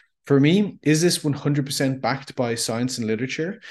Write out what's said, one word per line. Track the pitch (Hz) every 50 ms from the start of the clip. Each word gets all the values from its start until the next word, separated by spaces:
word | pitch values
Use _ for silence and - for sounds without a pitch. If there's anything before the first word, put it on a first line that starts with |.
| _ _ _ _ -
for | - 143 139
me, | 135 151 175 202 214 180 - - -
is | 143 156 156
this | 170 175 170 - -
one | 151 139
hundred | 143 - 147 147 147 139
percent | 143 - - 143 131 135 131
backed | - 113 131 135 - - -
by | - 127 117 117
science | 113 - - 113 117 123 127 127 -
and | 113
literature? | 107 110 110 127 131 - - 156 180 208 - - -